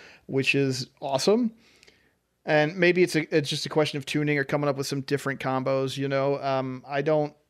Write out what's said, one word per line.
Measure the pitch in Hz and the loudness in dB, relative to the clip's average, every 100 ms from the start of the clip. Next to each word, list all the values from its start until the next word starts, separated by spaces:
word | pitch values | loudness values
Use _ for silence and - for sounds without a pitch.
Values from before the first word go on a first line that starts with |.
| - - - | -20 -20 -4
which | 135 131 | -2 0
is | 139 139 127 120 _ | 2 0 -2 -6 _
awesome. | 143 135 190 214 233 - _ _ _ _ _ _ _ _ - | -4 0 2 2 2 -4 _ _ _ _ _ _ _ _ 0
And | 151 151 190 | 2 2 2
maybe | 175 180 | 2 4
it's | 175 160 | 2 2
a, | 156 160 | 0 0
it's | 143 | 0
just | 151 151 | -4 -2
a | |
question | 156 151 147 | 0 0 -2
of | 135 | -4
tuning | 147 147 147 | -2 0 0
or | |
coming | 139 151 147 | 0 0 0
up | 135 | -2
with | 139 | -4
some | 139 | -6
different | 131 139 139 131 | -2 -4 -2 -4
combos, | 131 131 131 135 135 131 | -2 -2 0 0 -2 -4
you | 139 | -2
know? | 139 139 139 | 0 0 0
Um, | 135 135 131 127 127 | -2 -2 -2 -8 -6
I | 143 | -2
don't | 147 156 147 - | 2 2 0 -6